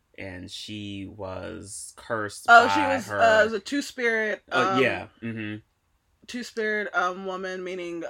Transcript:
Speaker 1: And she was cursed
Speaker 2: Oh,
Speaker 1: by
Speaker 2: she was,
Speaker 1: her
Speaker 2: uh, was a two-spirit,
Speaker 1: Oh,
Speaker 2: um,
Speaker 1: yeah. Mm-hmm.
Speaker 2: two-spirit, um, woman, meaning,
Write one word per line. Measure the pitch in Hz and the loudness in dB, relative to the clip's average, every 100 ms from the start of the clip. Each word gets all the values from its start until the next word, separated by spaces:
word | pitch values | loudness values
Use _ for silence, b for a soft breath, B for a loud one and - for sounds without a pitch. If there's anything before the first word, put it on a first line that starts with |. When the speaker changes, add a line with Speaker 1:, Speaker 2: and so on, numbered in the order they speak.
| _ - | _ -14
Speaker 1:
And | 95 90 95 | -12 -10 -12
she | - - 107 101 101 95 | -12 -10 -10 -8 -8 -10
was | 104 95 92 92 90 95 - - - | -10 -10 -8 -8 -10 -10 -12 -12 -12
cursed | - 113 104 - - | -4 -4 -4 -2 8
Speaker 2:
Oh, | 233 240 | 10 10
Speaker 1:
by | |
Speaker 2:
she | - | 4
was, | 285 269 214 | 2 0 -2
Speaker 1:
her | 208 | 2
Speaker 2:
uh, | 226 220 214 | 4 6 4
was | |
a | 220 | 0
two-spirit, | - 285 - - 240 220 214 196 - | -4 -6 -6 -4 0 0 -2 -4 -2
Speaker 1:
Oh, | - 190 190 | 2 2 4
Speaker 2:
um, | |
Speaker 1:
yeah. | 123 95 95 _ | 2 2 -6 _
Mm-hmm. | 117 113 107 107 - _ _ _ _ _ - | -8 -6 -6 -8 -12 _ _ _ _ _ -12
Speaker 2:
two-spirit, | 247 226 - 214 214 202 175 | -10 -8 -4 -2 -2 -2 0
um, | 180 185 190 | 0 -2 -6
woman, | 185 190 185 | -6 -6 -6
meaning, | 180 185 175 170 | -6 -8 -8 -8